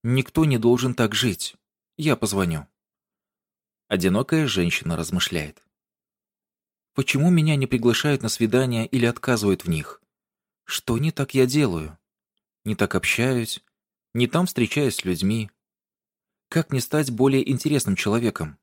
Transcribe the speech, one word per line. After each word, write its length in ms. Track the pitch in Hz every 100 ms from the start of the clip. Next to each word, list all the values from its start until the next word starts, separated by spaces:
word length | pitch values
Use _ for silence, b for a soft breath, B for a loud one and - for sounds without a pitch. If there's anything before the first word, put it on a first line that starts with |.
Никто 420 | 117 131 127 -
не 140 | 156 123
должен 360 | 117 123 127
так 200 | 120 110
жить. 420 | - 123 87 - - _ _ _ -
Я 180 | 151
позвоню». 540 | - 214 196 175 156 - _ _ _ _ _ _ _ _ _ _ _ _
Одинокая 580 | 101 92 101 127 160 143
женщина 500 | 95 85 - - 82
размышляет. 680 | 82 90 - 87 73 - _ _ _ _ _ _ _ _ _ _ _ _ _
«Почему 360 | - - 135 165
меня 240 | 175 156
не 120 | 147 127
приглашают 560 | 127 117 113 151 139
на 80 | 110
свидания 560 | - 113 127 127 117 117
или 180 | 135
отказывают 600 | 117 120 - 117 104 92
в 40 | 87
них? 320 | 80 - - _ _ _ _ _ _
Что 320 | - - - 117
не 160 | 156
так 220 | - 139
я 100 | 135
делаю? 540 | 127 143 131 82 78 78 _ _ _ _ _ _
Не 100 | 104
так 200 | 104 101
общаюсь, 680 | 95 - - 123 123 113 - _ _ _ _ _
не 120 | 117 123
там 200 | 165 180
встречаюсь 500 | - 113 147 139 -
с 80 |
людьми. 460 | 92 85 92 113 107 _ _ _ _ _ _ _ _ _ _
Как 220 | 165 -
мне 100 | 131
стать 300 | - 151 135
более 380 | 117 135 135 -
интересным 460 | 135 - 147 -
человеком? 640 | 98 104 113 117 - 78 76